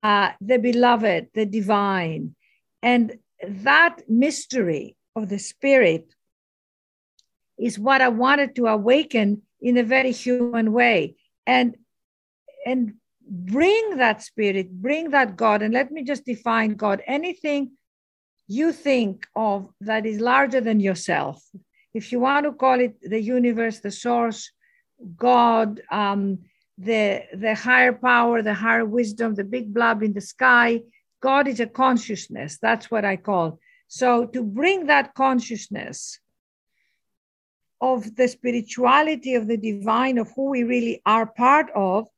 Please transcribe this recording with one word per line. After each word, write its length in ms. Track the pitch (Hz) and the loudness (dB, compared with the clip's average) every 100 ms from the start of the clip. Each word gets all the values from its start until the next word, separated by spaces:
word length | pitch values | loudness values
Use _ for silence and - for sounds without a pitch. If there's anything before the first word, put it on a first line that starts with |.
uh, 300 | 214 202 196 - | 4 2 2 -4
the 180 | 196 247 | 0 2
beloved, 680 | 226 240 240 240 220 175 - | 2 2 4 4 2 -2 -4
the 120 | - 214 | -4 -4
divine. 880 | 214 196 208 202 190 165 156 160 - _ _ _ _ | -2 0 0 2 0 -2 -6 -10 -14 _ _ _ _
And 360 | 233 247 226 - _ _ | 2 2 2 -4 _ _
that 680 | 185 196 220 294 339 339 - | -12 -6 2 4 4 2 -2
mystery 880 | 226 277 294 - 254 185 151 - _ _ | 2 2 0 -8 -4 -2 -2 -6 _ _
of 140 | - 208 | -10 -6
the 100 | 202 | -6
spirit 760 | - - 277 269 202 160 - _ _ _ _ _ _ _ _ _ _ _ _ _ _ _ | -8 -6 2 4 4 2 -6 _ _ _ _ _ _ _ _ _ _ _ _ _ _ _
is 200 | 240 208 | -6 -4
what 220 | 214 269 | 0 4
I 80 | 254 | 4
wanted 460 | 226 254 285 277 277 | 2 2 2 0 0
to 100 | 233 | 0
awaken 760 | 214 208 269 302 233 208 208 _ _ | 2 4 2 2 0 0 0 _ _
in 160 | 240 247 | 0 0
a 60 | |
very 300 | 226 262 262 | 2 2 0
human 600 | 240 247 247 240 233 220 | -2 -2 0 0 0 0
way. 440 | 220 240 208 151 - _ _ - | 2 4 2 -2 -8 _ _ 0
And, 300 | 254 247 - _ _ _ _ _ _ - - | 2 2 -4 _ _ _ _ _ _ -20 -14
and 300 | 554 262 226 - _ _ - | -4 -2 -2 -6 _ _ -16
bring 680 | 185 180 226 339 427 440 330 | -12 -4 0 2 2 0 0
that 240 | 240 214 | 0 0
spirit, 480 | - - 208 190 185 | -8 -4 -2 -2 -6
bring 400 | 185 208 294 330 | -8 -4 -4 0
that 260 | 277 247 180 | 0 0 0
God. 260 | 220 208 | 0 2
And 120 | 214 | 0
let 160 | 233 277 | -2 -2
me 140 | 311 | -6
just 200 | 262 277 | -6 -6
define 500 | - 240 - 226 220 | -6 -8 -2 0 0
God. 280 | 214 214 196 - | -2 -2 -2 -2
Anything 680 | 277 349 359 302 285 262 _ _ _ _ _ _ _ _ | -4 -4 -6 -4 -4 -4 _ _ _ _ _ _ _ _
you 260 | 214 320 | -2 -2
think 540 | 320 - 262 214 190 - | -2 0 0 0 -6 -12
of 340 | - 220 202 196 _ | -4 -2 -2 -6 _
that 260 | 202 220 214 | -4 -4 -4
is 140 | 208 | -4
larger 400 | 233 262 277 254 | 0 2 2 0
than 200 | 226 214 | 0 0
yourself, 600 | 196 175 - 160 147 147 _ 190 _ _ _ | 2 -2 -2 -2 -4 -8 _ -20 _ _ _
if 200 | 226 208 | -12 -6
you 80 | 247 | -2
want 240 | 254 285 294 | 0 0 -2
to 60 | |
call 280 | 294 262 254 | 0 2 2
it 160 | 247 226 | 0 -4
the 180 | - 220 | -6 -4
universe, 600 | 214 254 240 226 226 220 | -2 0 0 0 -2 -4
the 100 | 202 | -10
source, 640 | 196 240 240 233 214 - _ _ _ _ _ 220 165 | -8 -2 0 0 -4 -14 _ _ _ _ _ -20 -2
God, 640 | 240 247 240 226 220 214 - | 4 6 6 4 0 -4 -8
um, 500 | 202 202 202 196 190 - _ _ _ | -4 -2 -2 -2 -4 -10 _ _ _
the, 460 | 190 226 208 196 - | -4 0 0 -2 -8
the 200 | 185 220 | -6 -4
higher 380 | 214 233 254 254 | -4 2 4 4
power, 480 | 240 247 240 240 233 | 2 2 2 4 0
the 140 | 214 | -2
higher 320 | 202 220 226 226 | -2 0 0 0
wisdom, 480 | 226 233 214 226 | -2 -2 -2 -4
the 100 | 202 | -4
big 300 | 196 247 220 | -6 -6 -4
blob 280 | 202 233 220 | 0 0 2
in 100 | 214 | -2
the 80 | 202 | -4
sky, 600 | - - 262 247 233 233 233 _ _ _ | -8 -2 4 4 4 0 -6 _ _ _
God 280 | 262 269 285 | 0 2 2
is 120 | 233 | -2
a 60 | 226 | -4
consciousness. 920 | 220 262 247 - 208 - 220 147 - | 0 2 2 -2 -10 -10 -12 -12 -6
That's 280 | 220 226 - | -2 -2 -2
what 140 | 226 | -2
I 120 | 202 190 | -2 -4
call. 420 | - 190 165 160 _ _ _ | -2 -2 -2 -6 _ _ _
So 380 | - 254 240 233 | -2 2 2 0
to 160 | 247 | -4
bring 440 | 220 202 330 392 302 | -6 -2 0 0 2
that 280 | 294 277 | 2 2
consciousness 1080 | - 269 254 233 226 - 202 - - - - _ _ _ _ _ _ _ _ _ _ _ _ _ _ _ _ | 0 0 0 -4 -10 -10 -12 -12 -14 -16 -18 _ _ _ _ _ _ _ _ _ _ _ _ _ _ _ _
of 360 | 254 254 214 214 | -2 -2 -4 -2
the 120 | 247 | -2
spirituality 1040 | - 247 240 220 - 247 269 311 302 254 | 0 -4 -4 -6 -2 2 4 2 -2 -2
of 120 | 247 214 | -4 -2
the 100 | 226 | -4
divine, 600 | 214 202 202 226 262 247 | -4 -6 -2 0 2 0
of 120 | 220 | -2
who 160 | - 269 | -4 -2
we 120 | 269 | -2
really 400 | 240 247 233 - | 0 0 -2 -4
are 220 | - 220 220 | 0 2 0
part 440 | - 240 294 311 | 0 4 4 2
of 320 | - 190 190 226 | -2 0 0 -4